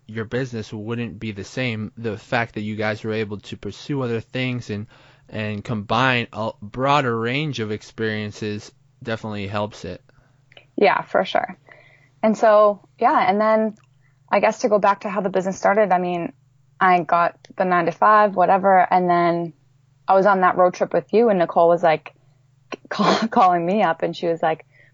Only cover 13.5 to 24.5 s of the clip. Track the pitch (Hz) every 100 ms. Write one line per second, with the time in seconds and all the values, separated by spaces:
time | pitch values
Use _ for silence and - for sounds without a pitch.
13.5 | 220 220 214 _ _ _ _ _ 208 208
14.5 | 214 240 208 202 202 214 196 196 190 185
15.5 | 185 190 202 208 180 180 175 170 - _
16.5 | _ _ _ 185 180 156 170 170 - -
17.5 | - 190 180 170 170 208 214 214 190 175
18.5 | 190 196 185 - 185 180 175 175 170 170
19.5 | - _ _ _ _ - 190 196 190 180
20.5 | 175 180 - 190 175 160 208 233 190 165
21.5 | - 170 170 175 156 - - _ _ _
22.5 | _ _ - - - 175 196 226 - 185
23.5 | 175 170 208 180 165 170 165 170 165 165